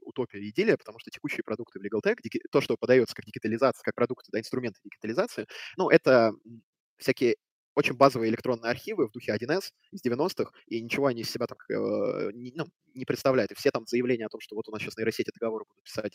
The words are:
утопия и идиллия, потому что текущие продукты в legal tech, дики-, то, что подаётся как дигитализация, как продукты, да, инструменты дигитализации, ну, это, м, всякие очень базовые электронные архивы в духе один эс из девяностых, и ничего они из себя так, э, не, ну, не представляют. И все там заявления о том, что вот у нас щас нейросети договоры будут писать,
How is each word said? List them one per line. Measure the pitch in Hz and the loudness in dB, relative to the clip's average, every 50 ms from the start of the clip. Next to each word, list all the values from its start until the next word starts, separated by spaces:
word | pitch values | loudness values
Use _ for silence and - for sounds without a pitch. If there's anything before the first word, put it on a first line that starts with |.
| - | -10
утопия | - - - 120 - - 101 | -12 -8 -8 -8 -8 -8 -12
и | 101 107 | -10 -6
идиллия, | 110 170 208 226 151 | -2 0 4 4 2
потому | - - - - 147 | 2 0 -10 -18 -16
что | - - | -18 -18
текущие | - - - - - - - | -16 -10 -10 -8 -6 -6 -6
продукты | - 113 - 117 - - 95 | -6 -6 -8 -8 -12 -12 -10
в | 98 | -8
legal | 101 - 104 - | -4 -2 0 0
tech, | 196 233 - - | 0 -2 -2 -4
дики-, | - - - - - | -6 -6 -6 -4 2
то, | - 143 | 2 2
что | - - 120 | 2 2 -2
подаётся | - - 117 127 131 113 - - | 0 4 6 6 6 6 4 -2
как | - - | -14 -14
дигитализация, | - - - - 107 110 117 135 131 - - - | -12 -10 -6 -4 -2 0 2 2 2 2 0 -4
как | 110 - | -4 0
продукты, | - 120 - 127 - - - - | 0 0 0 -2 -8 -10 -6 -6
да, | 110 | -6
инструменты | 110 - - 127 123 113 95 _ - | -4 -4 -6 -4 -4 -6 -8 _ -20
дигитализации, | 104 - _ - 110 113 156 214 247 - - 101 - - - - - - | -20 -16 _ -6 -4 0 0 -2 -2 -2 -8 -10 -10 -10 -14 -14 -10 -4
ну, | - 185 156 | 0 4 6
это, | 156 165 - 143 127 120 113 110 101 - _ | 6 6 8 8 8 8 8 6 2 -2 _
м, | 113 117 113 _ _ _ _ _ _ _ | -20 -20 -20 _ _ _ _ _ _ _
всякие | - - - 127 - 135 120 110 - _ _ _ _ _ _ - | -6 0 0 2 4 4 2 2 0 _ _ _ _ _ _ -2
очень | 147 147 - 131 | 0 0 0 4
базовые | 120 135 139 123 120 113 110 | 6 6 6 6 4 0 0
электронные | 110 113 - 123 123 113 113 117 | 0 0 -2 -4 -4 -2 -2 -4
архивы | 123 127 - 202 220 190 139 | -4 -4 -4 -6 -2 -2 -2
в | 107 - | -2 -2
духе | 120 - - 107 | -8 -4 -4 -4
один | 104 120 127 | -2 -2 -2
эс | 160 196 - - _ _ _ _ | -2 -4 -4 -8 _ _ _ _
из | - 98 | -12 -4
девяностых, | - 120 120 131 156 190 - - - - _ - _ | -2 -2 0 0 0 -2 0 -2 -4 -4 _ -20 _
и | - 110 113 | -8 -6 -6
ничего | 113 117 - 139 139 | -4 -4 -2 0 0
они | 135 120 117 | 0 0 -2
из | 107 - | -6 -6
себя | - 117 120 | -4 -4 -6
так, | - - - - - | -6 -8 -12 -8 -4
э, | 110 107 104 107 104 104 101 104 101 101 98 98 107 | -4 -2 -2 -2 -2 0 -2 -2 -2 -2 -4 -6 -8
не, | 120 123 123 127 | -10 -14 -12 -8
ну, | 165 151 - _ _ _ _ - | -10 -10 -10 _ _ _ _ -12
не | 131 127 | -10 -4
представляют. | - - - - 139 131 127 101 - | -4 -4 0 2 2 2 2 0 -2
И | 104 | -4
все | - - 139 | 0 0 0
там | - 123 113 | 0 0 -6
заявления | - 120 123 123 123 123 113 110 | -2 -2 0 2 2 0 0 -2
о | 104 | -8
том, | - 87 | -8 -12
что | - - 107 | -14 -10 -10
вот | 107 - - | -10 -8 -6
у | 127 | -6
нас | - | -6
щас | - - - | -6 -6 -4
нейросети | 110 110 110 - - - - - | -2 -2 -2 0 -2 -4 -4 -4
договоры | - 113 113 110 110 107 _ | -4 -4 -4 -4 -4 -8 _
будут | _ _ _ | _ _ _
писать, | - - 123 107 104 | -10 -8 -6 -6 -6